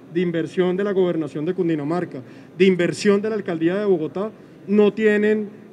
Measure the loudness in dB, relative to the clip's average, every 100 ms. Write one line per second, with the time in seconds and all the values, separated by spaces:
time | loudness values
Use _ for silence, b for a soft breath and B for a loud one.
0 | -8 -4 -2 -2 -4 -2 0 0 -2 0
1 | 0 -2 -6 -6 -4 -2 -2 -2 -2 -4
2 | -6 -12 -16 B B 2 4 4 0 0
3 | 2 2 0 -4 -4 -2 0 0 0 0
4 | 0 -6 -8 -10 B B 0 4 4 4
5 | 2 4 2 0 -4 -12 -20